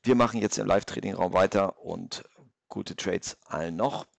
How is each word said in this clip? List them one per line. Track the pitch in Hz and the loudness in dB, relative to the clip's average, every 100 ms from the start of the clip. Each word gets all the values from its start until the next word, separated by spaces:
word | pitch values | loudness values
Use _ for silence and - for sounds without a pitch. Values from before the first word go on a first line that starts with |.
Wir | 123 123 | 4 6
machen | 117 117 | 4 2
jetzt | 104 - | 0 0
im | 104 | 2
Live-Trading-Raum | 95 - - 101 95 90 | 2 0 -4 -6 -2 0
weiter | 92 95 104 98 - | 4 4 4 0 -2
und | 87 87 90 - - _ _ _ _ | -10 -10 -10 -14 -16 _ _ _ _
gute | - - - | -10 -10 -8
Trades | 98 90 - - _ | -4 -4 -6 -14 _
allen | 76 85 82 | -8 -6 -4
noch. | 131 - - | -4 -4 -10